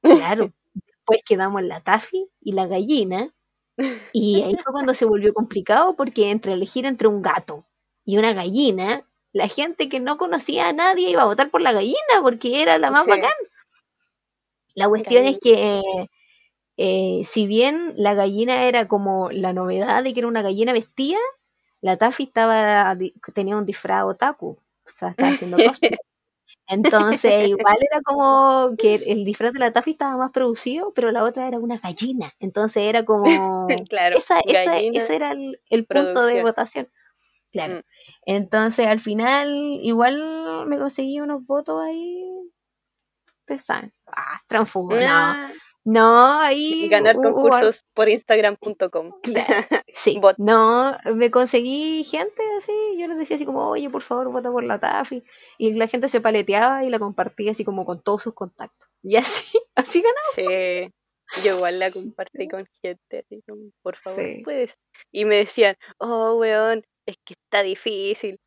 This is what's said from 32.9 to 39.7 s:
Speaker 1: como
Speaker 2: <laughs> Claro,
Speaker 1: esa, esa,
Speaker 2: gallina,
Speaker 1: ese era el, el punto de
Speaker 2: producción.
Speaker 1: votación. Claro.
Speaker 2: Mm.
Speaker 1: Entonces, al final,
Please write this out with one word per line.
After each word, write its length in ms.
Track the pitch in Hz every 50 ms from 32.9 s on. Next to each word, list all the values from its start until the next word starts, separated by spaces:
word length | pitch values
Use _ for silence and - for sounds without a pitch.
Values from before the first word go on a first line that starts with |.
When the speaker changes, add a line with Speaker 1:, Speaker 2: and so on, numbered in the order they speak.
| 214 233 220
Speaker 1:
como 600 | 220 220 208 202 262 - 190 190 190 190 185 185 180
Speaker 2:
<laughs> 200 | 180 - - -
Claro, 280 | - - - - 180
Speaker 1:
esa, 220 | - 403 - 359 339
esa, 300 | 330 381 349 - 185 349 330
Speaker 2:
gallina, 240 | 339 415 453 466 466
Speaker 1:
ese 160 | 453 - 453
era 140 | 294 294 285 285
el, 260 | 277 277 269 262 - _ _
el 160 | 226 233 226
punto 400 | _ - 277 285 277 262 254 240
de 100 | 240 240
Speaker 2:
producción. 80 | 240 226
Speaker 1:
votación. 460 | 226 226 226 233 226 - 285 254 _ _ _ _ _ _ _ _ _ _ _ _ _
Claro. 240 | _ 196 156 170 180
Speaker 2:
Mm. 40 | 170 - _ _ _ _ - _ _ _
Speaker 1:
Entonces, 600 | 180 196 202 202 185 - 220 220 226 226 - 233
al 120 | 214 220 220
final, 560 | 220 214 208 214 233 254 269 285 285 285 285 285 294 294